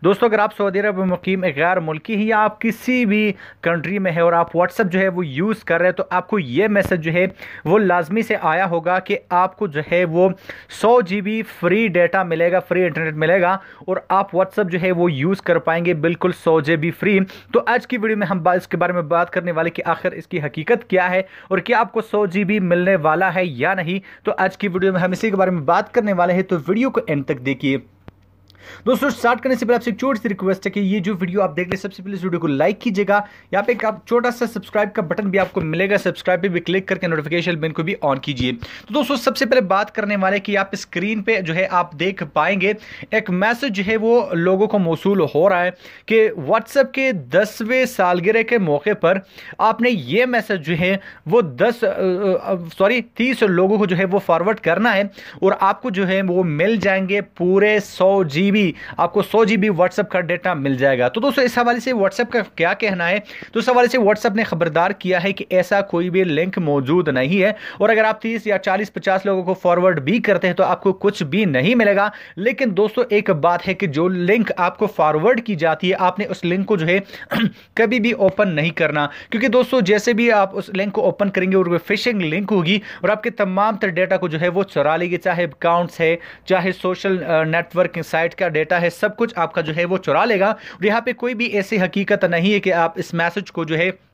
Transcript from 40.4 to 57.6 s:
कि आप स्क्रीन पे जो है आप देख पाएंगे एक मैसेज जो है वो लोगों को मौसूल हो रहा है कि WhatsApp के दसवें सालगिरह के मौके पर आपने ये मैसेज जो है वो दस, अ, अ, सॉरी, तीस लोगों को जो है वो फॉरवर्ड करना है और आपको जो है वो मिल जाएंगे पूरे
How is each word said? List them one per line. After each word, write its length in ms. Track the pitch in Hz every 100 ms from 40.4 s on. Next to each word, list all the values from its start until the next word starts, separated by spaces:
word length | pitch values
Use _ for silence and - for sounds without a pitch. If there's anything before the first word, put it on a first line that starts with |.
कि 160 | 196 202
आप 200 | 196 196
स्क्रीन 460 | - - 190 220
पे 200 | 196 220
जो 120 | 175
है 120 | 165 190
आप 300 | 180 170 147
देख 280 | 175 190
पाएंगे 520 | 156 - 156 196 180 214 - - -
एक 160 | 220 214
मैसेज 420 | 180 208 240 277
जो 120 | 196
है 140 | 196 220
वो 320 | 220 240 202
लोगों 340 | 170 175 190 214
को 120 | 214
मौसूल 420 | 170 165 190 196
हो 260 | 147 147 185
रहा 140 | 180
है 100 | 180 180 - - -
कि 180 | 220 220
WhatsApp 560 | 175 135 214 226 285 269
के 280 | 269 269
दसवें 720 | 208 123 160 208 - 220 254 247
सालगिरह 580 | - 180 180 175 220
के 160 | 226 240
मौके 340 | 180 147 -
पर 280 | 202 165 196 - - - -
आपने 300 | 208 220 240
ये 360 | 226 123 185 254
मैसेज 360 | 240 - 196
जो 140 | 147 170
है 260 | 180 196 - - -
वो 140 | 214
दस, 420 | 185 123 214 233
अ, 40 | 208
अ, 680 | - 190 180 202 185 - 190 170 -
सॉरी, 240 | 190 247
तीस 420 | - - 240 247
लोगों 340 | 214 175 190 208
को 80 | 202
जो 100 | 175
है 100 | 190
वो 140 | 196
फॉरवर्ड 400 | - 165 180 202
करना 320 | - 175 233
है 200 | 196 202 - - -
और 140 | 190 202
आपको 300 | 196 202 254
जो 140 | 190 185
है 160 | 190
वो 220 | 190 175
मिल 340 | 180 147 185 226
जाएंगे 440 | 190 190 190 202
पूरे 580 | 196 - 180 190